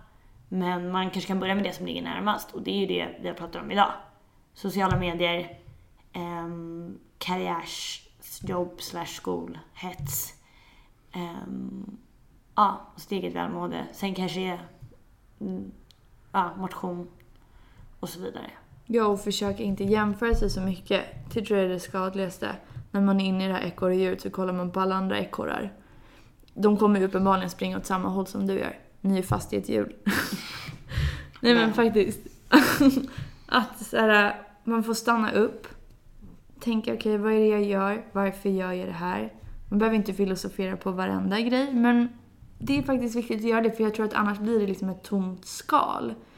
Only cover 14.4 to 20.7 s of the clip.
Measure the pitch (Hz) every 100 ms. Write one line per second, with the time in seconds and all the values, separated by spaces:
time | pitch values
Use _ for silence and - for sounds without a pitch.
14.4 | 185 175 170 - - - - - _ _
15.4 | 202 185 196 - - - _ - - 196
16.4 | 175 185 190 - 185 175 175 - - -
17.4 | - - - - - - 175 175 190 -
18.4 | - - - - - 226 208 202 208 196
19.4 | 202 202 208 190 196 214 214 202 233 226
20.4 | 202 196 190